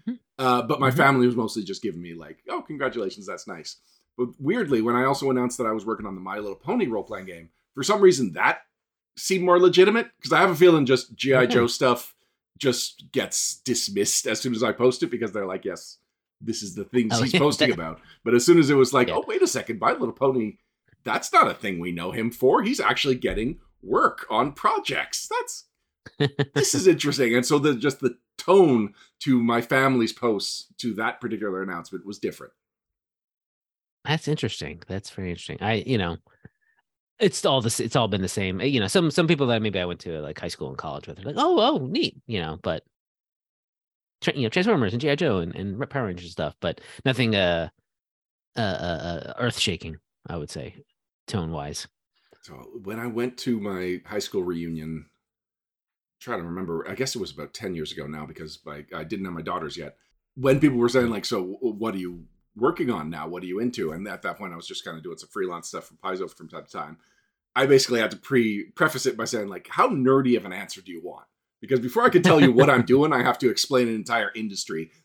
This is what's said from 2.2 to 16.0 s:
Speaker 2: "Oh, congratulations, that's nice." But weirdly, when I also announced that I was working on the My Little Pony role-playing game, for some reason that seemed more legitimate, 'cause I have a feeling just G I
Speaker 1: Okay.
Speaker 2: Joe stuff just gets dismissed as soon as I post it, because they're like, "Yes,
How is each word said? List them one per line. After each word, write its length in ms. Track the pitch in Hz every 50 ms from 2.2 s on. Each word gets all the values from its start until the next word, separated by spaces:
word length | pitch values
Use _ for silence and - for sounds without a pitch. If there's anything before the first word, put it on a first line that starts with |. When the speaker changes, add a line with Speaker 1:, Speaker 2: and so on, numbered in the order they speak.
| 78 76 78 - _ -
Speaker 2:
"Oh, 120 | - -
congratulations, 640 | - - 156 139 139 127 117 120 104 95 - 104 98 95
that's 200 | 113 101 - -
nice." 300 | 92 82 76 - - - _ _ _ _ _ _ _ -
But 120 | 123 123 120 -
weirdly, 420 | 135 139 202 247 220 147 139 113
when 140 | 110 117 120
I 80 | 123 127
also 260 | 135 139 - 139 135
announced 280 | 131 123 123 120 120 -
that 80 | 123 110
I 40 |
was 140 | 110 110 98
working 200 | 107 110 101 107
on 100 | 101 95
the 60 | 92
My 160 | 92 92 98 104
Little 160 | 104 101 95
Pony 320 | - - 139 208 247 202 135
role-playing 380 | 110 104 92 - 135 92 95 92
game, 220 | 87 82 82 - _ _ _ _ _
for 80 | 131 131
some 180 | - 214 214
reason 320 | 196 185 165 135 127 95 76
that 280 | 87 107 135 170 - - _ _ _ _ _ _ _ _ _ _
seemed 280 | - - - 190 185 180
more 140 | 180 175 180
legitimate, 500 | 180 180 170 175 185 202 214 233 233 - _ _
'cause 120 | - 131 165
I 60 | 156
have 100 | 180 196
a 40 | 175
feeling 300 | 147 180 180 165 156 143
just 300 | 120 135 131 - - 127
G 180 | - - 135 131
I 100 | 127 127
Speaker 1:
Okay. 100 | 117 120
Speaker 2:
Joe 140 | 123 120 120
stuff 480 | - - 151 127 120 120 - - - _ _ _ _ _ _ _ _ _
just 540 | - 135 123 - - - - - - -
gets 440 | - 131 101 98 - - - - - -
dismissed 680 | _ 131 120 - - - 101 101 101 101 - - - 123
as 120 | 110 107
soon 120 | - 131 120
as 80 | 110 123
I 80 | 113 104
post 300 | - 120 127 127 - 170
it, 80 | 165
because 200 | 123 110 113 104
they're 140 | 92 107 98
like, 180 | 92 92 95 -
"Yes, 340 | 98 87 85 - - - -